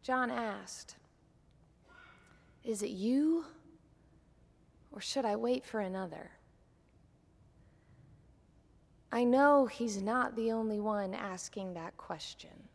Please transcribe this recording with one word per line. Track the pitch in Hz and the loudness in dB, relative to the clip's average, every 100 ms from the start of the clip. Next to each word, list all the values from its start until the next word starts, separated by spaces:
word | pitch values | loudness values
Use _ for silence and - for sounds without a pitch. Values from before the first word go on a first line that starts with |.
John | - 254 247 | 0 0 2
asked, | 240 226 202 190 - - - _ _ _ _ _ _ _ _ _ - - - - - - - | -2 -4 -6 -10 -16 -16 -20 _ _ _ _ _ _ _ _ _ -20 -20 -20 -20 -20 -20 -14
"Is | 240 214 | -6 -4
it | 202 | -4
you? | 185 208 269 302 330 320 - - - - - - - - - - _ _ _ - | -2 2 4 4 2 0 -16 -20 -20 -20 -20 -20 -20 -20 -20 -20 _ _ _ -20
Or | - | -12
should | - 277 240 | -6 -2 0
I | 208 | 0
wait | 233 254 - | 0 0 -2
for | 220 | -4
another?" | 196 190 185 156 - - _ _ _ _ _ _ _ _ _ _ - _ - _ _ - - - - - _ - _ - _ - _ | -4 -4 -8 -10 -16 -20 _ _ _ _ _ _ _ _ _ _ -20 _ -20 _ _ -20 -20 -20 -20 -20 _ -20 _ -20 _ -20 _
I | 233 240 | 2 6
know | 254 285 285 247 | 8 8 8 6
he's | - 233 202 | 0 -4 -2
not | 196 247 240 226 | -2 0 0 0
the | 226 | -2
only | 226 220 214 | 0 0 -2
one | 208 208 196 | 0 -2 -2
asking | 190 202 185 - - 190 | -4 -6 -8 -10 -8 -8
that | 170 165 - | -8 -10 -12
question. | - 156 - - - - - | -10 -10 -10 -14 -18 -20 -20